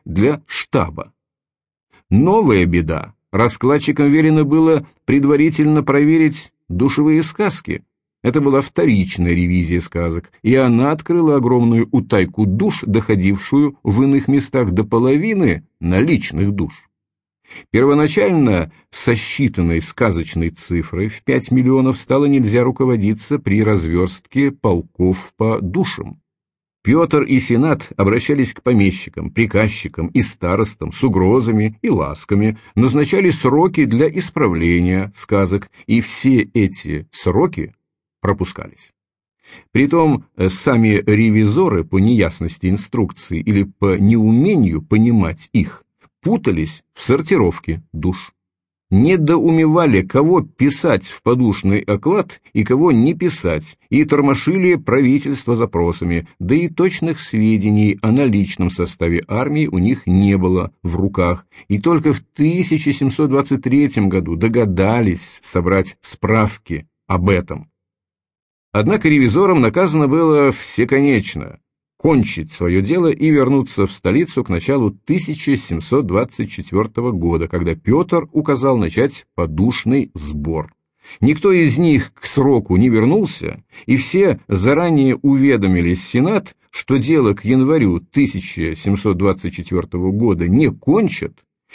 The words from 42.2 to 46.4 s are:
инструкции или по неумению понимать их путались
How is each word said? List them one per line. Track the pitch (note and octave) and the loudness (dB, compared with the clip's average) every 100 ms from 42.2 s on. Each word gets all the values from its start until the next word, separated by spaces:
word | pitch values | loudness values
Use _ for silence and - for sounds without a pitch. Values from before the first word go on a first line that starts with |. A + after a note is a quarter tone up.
| E2+ - E2+ - F#2 | 0 -2 -8 -4 -4
инструкции | G2+ - A#2+ F#2+ - - D#2+ | -4 -4 -4 -4 -6 -8 -6
или | A2 G#2 | 0 0
по | G2 - G2+ F#2+ | -2 -2 0 2
неумению | G2 A2+ A2 A#2 F3 F#3 G2 D#2 | 2 4 4 2 2 2 2 -2
понимать | - G#2+ A#2 A2+ E2 D#2 - | 0 2 4 2 0 -6 -4
их | - - - _ _ _ _ | -2 -2 -6 _ _ _ _
путались | F3 A#3 | -4 -2